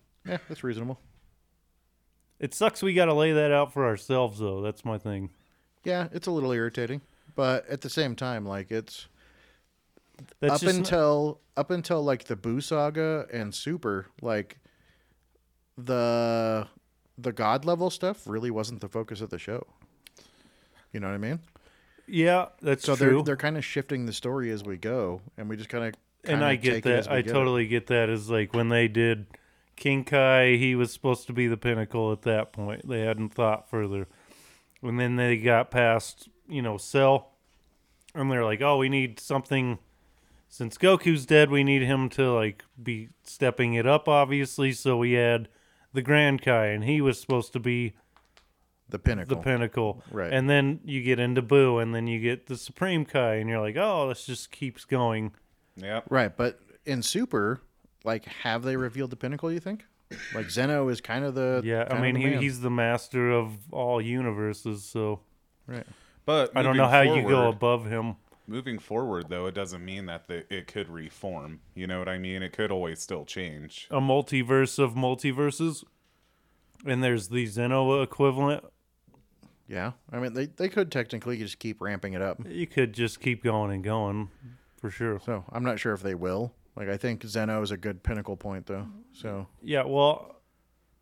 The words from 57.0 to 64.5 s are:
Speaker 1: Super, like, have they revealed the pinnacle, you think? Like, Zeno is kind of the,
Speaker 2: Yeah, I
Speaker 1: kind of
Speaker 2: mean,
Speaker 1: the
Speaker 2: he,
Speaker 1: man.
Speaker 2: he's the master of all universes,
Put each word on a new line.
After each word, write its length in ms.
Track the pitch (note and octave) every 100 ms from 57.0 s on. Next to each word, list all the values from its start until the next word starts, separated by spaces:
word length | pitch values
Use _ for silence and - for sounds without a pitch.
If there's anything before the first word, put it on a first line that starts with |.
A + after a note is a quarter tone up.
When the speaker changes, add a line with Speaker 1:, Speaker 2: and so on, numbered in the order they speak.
Speaker 1:
Super, 580 | - - B3+ A#2 G#2 B2+ _ _ _ _
like, 220 | A2 A2+
have 380 | - - A#2 A#2
they 140 | C3 C3
revealed 340 | B2+ B2 B2+
the 60 | B2
pinnacle, 360 | B2+ C#3+ E3
you 80 | E3
think? 240 | F#3 G#3+ - _ - - -
Like, 160 | A2 F#2
Zeno 380 | G2+ C3+ D3 C3+
is 120 | A#2
kind 240 | - A#2+
of 120 | C#3 C3
the, 260 | B2+ B2+
Speaker 2:
Yeah, 180 | A2+ A2+
I 20 |
Speaker 1:
kind 140 | A#2 B2+
of 40 |
Speaker 2:
mean, 120 | B2+
Speaker 1:
the 60 | B2+
Speaker 2:
he, 60 | C3+
Speaker 1:
man. 80 | C3+
Speaker 2:
he's 180 | C#3 B2+
the 80 | B2
master 600 | A#2+ A#2 A#2+ - B2+ A#2+
of 220 | A#2+ A2 G#2 C#3
all 300 | - B2 A#2+
universes, 800 | A2+ B2+ B2 G#2 G#2+